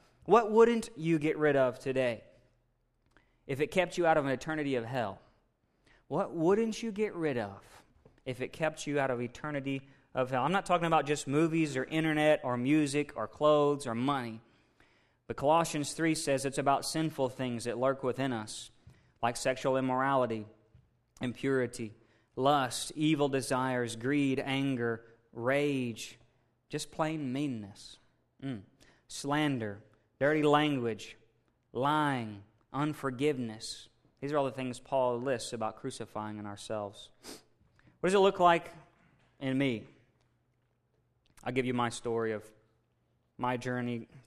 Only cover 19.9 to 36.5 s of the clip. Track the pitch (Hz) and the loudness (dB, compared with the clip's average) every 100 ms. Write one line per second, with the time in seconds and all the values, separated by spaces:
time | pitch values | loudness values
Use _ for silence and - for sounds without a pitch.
19.9 | 127 135 135 120 110 104 - _ - _ | 2 4 4 2 -2 -6 -16 _ -20 _
20.9 | _ _ - 127 117 135 135 120 - 110 | _ _ -8 -6 -2 0 0 0 -4 -12
21.9 | - _ _ _ - 135 147 123 - - | -12 _ _ _ 2 4 4 2 -4 -8
22.9 | - 156 147 143 135 123 131 131 123 117 | 0 2 4 2 0 0 0 0 0 -2
23.9 | 113 123 147 139 131 135 135 139 127 117 | -4 -2 0 2 0 -2 -2 -2 -2 -2
24.9 | 113 - - _ 123 120 143 147 135 120 | -4 -8 -20 _ -4 0 2 2 0 -4
25.9 | 107 - - _ _ _ _ - 151 - | -6 -12 -16 _ _ _ _ -10 -8 -8
26.9 | - 156 156 135 131 147 113 101 - - | -4 -4 -2 -4 -4 -4 -6 -10 -16 -20
27.9 | - _ _ _ - 135 110 - _ - | -20 _ _ _ -12 -10 -10 -14 _ -20
28.9 | _ - - 139 147 151 131 107 101 - | _ -18 -10 -2 0 0 0 -4 -8 -16
29.9 | _ _ - 139 156 151 147 151 135 117 | _ _ 0 2 4 6 6 4 0 -2
30.9 | 104 - - _ _ _ _ _ 113 139 | -4 -10 -18 _ _ _ _ _ -2 0
31.9 | 151 147 127 110 101 98 _ _ 131 151 | 2 2 0 -4 -10 -18 _ _ -4 -2
32.9 | 143 135 123 147 131 117 113 - - - | -2 -6 0 0 0 -6 -8 -12 -14 -16
33.9 | _ _ - 139 147 135 127 127 117 - | _ _ -12 -4 -2 -2 -4 -8 -8 -2
34.9 | 135 123 120 135 120 - 117 110 - - | 0 2 0 -2 -2 -4 -6 -6 -6 -12
35.9 | - 110 113 107 104 104 | -10 -10 -8 -8 -8 -10